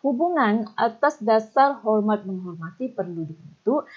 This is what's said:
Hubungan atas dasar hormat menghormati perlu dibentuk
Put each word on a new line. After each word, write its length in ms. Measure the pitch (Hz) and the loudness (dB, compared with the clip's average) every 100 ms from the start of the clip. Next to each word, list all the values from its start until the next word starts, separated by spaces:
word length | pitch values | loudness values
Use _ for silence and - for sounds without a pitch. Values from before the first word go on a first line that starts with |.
Hubungan 720 | 269 247 339 339 226 214 214 - | -2 0 0 2 2 2 -2 -2
atas 480 | 233 226 285 294 | -2 2 -2 0
dasar 560 | 214 220 220 - 277 277 | 2 2 2 2 2 2
hormat 480 | 220 214 208 208 190 | 0 2 2 -2 -4
menghormati 640 | 185 180 170 165 - 254 | -10 -10 -12 -14 -10 -10
perlu 300 | - 175 170 | -6 -8 -6
dibentuk 680 | 160 - - - - 294 - | -8 -10 -20 -6 -2 -2 -4